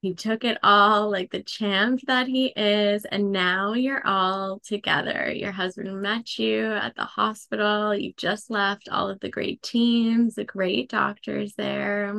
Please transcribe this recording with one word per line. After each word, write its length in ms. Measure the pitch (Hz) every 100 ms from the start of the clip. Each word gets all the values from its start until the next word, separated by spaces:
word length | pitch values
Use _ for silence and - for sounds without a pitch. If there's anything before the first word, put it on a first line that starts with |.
He 140 | 190
took 280 | 175 220 226
it 160 | 240 220
all 480 | - 202 202 214 214
like 180 | 196 185
the 140 | 185
champ 560 | - - 214 190 214 262 -
that 180 | 254 262
he 200 | 262 262 -
is. 480 | 208 208 208 208
And 260 | 208 196 202
now 440 | 196 180 185 202
you're 300 | 226 262 269
all 540 | - 190 185 190 196 196
together. 680 | - 208 - 147 - - -
Your 200 | - -
husband 500 | 190 185 185 190 190
met 380 | 196 226 233 -
you 320 | 220 220 220
at 240 | 214 - -
the 80 |
hospital. 880 | - - 214 220 - 214 208 208 208
You've 220 | 208 - -
just 340 | 170 208 -
left 380 | 214 202 202 -
all 200 | 190 196
of 100 | 196
the 100 | -
great 320 | - - -
teams, 720 | - 240 233 233 226 226 233
the 80 | 220
great 460 | 214 196 185 208 254
doctors 640 | 220 208 208 - 208 208
there. 540 | - 208 208 202 202 202